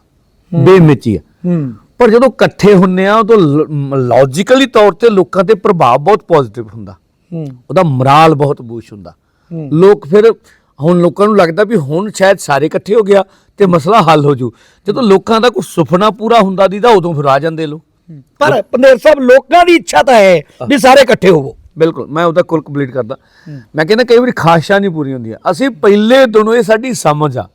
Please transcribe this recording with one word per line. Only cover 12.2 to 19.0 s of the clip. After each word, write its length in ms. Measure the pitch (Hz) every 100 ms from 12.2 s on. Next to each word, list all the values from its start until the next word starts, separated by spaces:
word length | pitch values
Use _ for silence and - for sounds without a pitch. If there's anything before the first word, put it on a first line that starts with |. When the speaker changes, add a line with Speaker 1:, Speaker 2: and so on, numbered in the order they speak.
| 190 196
Speaker 2:
ਸਾਰੇ 280 | - 139 151
ਇਕੱਠੇ 280 | 190 -
ਹੋ 80 | 220
ਗਿਆ 220 | 196 196 190 _ _ -
ਤੇ 100 | 196
ਮਸਲਾ 360 | 175 151 226
ਹੱਲ 220 | 160 156
ਹੋ 100 | 143
ਜੂ। 180 | 131 123 - _ _ -
ਜਦੋਂ 160 | 214
ਲੋਕਾਂ 380 | 233 190 - 226
ਦਾ 100 | 240
ਕੋਈ 120 | - 175
ਸੁਪਨਾ 440 | - 127 175 214
ਪੂਰਾ 300 | 202 220 233
ਹੁੰਦਾ 260 | 190 185 190
ਦੀਦਾ, 220 | 202 233
ਉਦੋਂ 260 | 208 170
ਫਿਰ 100 | 147
ਆ 140 | 143 135
ਜਾਂਦੇ 280 | 160 160 156
ਲੋਕ। 180 | 156 _ _ _
Speaker 1:
ਹੂੰ। 120 | 151 _ -
ਪਰ 240 | 294 254
ਪੰਦੇਰ 340 | - 240 269
ਸਾਹਿਬ, 240 | 262